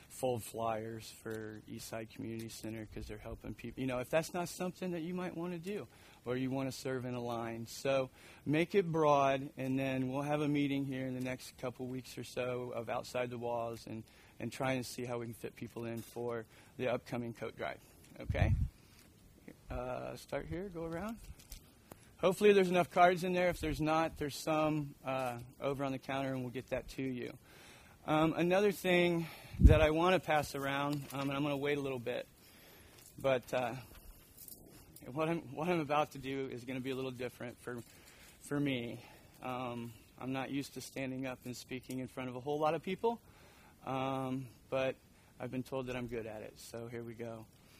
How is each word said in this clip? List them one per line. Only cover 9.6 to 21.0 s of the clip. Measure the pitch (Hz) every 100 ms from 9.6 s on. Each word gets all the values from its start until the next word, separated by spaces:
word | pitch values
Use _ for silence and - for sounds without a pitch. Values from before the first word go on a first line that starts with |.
| 131 131
then | 135 131 131
we'll | 135
have | 143 151
a | 151
meeting | 147 143 139
here | 139 131
in | 131
the | 127
next | 127 127 - -
couple | 127 120 127
weeks | 127 123 -
or |
so | 120 - 127 123 123 117
of | 113
Outside | 120 117 127 123
the | 123
Walls | 120 120 117 117 -
and, | 110 113 - - -
and | 117
try | - 131
and | 131
see | 120 -
how | 123 120
we | 117
can |
fit | 113 127 -
people | 117 117 117
in | 117
for | 113 - 120 117 110 - - -
the | 123
upcoming | 123 - 120 117
coat | - 90 -
drive. | 90 - - - - -
Okay? | 123 - - - - - - - - - - - - - -
Uh, | 127 123 123 127 127
start | - 139 151
here, | 160 202
go | 170
around. | 165 165